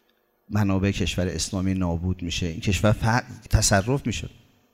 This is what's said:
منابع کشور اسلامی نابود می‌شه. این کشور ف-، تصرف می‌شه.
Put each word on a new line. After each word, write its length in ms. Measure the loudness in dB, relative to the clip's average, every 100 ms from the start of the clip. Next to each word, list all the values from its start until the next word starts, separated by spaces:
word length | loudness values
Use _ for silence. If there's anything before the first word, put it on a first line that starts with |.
| _ _ _ _ _
منابع 420 | 0 2 2 2
کشور 360 | 0 -2 -2 -2
اسلامی 460 | -2 -4 -2 0
نابود 480 | 0 0 0 -2 -2
می‌شه. 240 | -4 -4 -4
این 140 | -4
کشور 320 | 0 2 2
ف-، 560 | 2 2 0 -2 -14 -2
تصرف 580 | 2 4 2 2 -2 -2
می‌شه. 220 | -6 -8 -14 _ _ _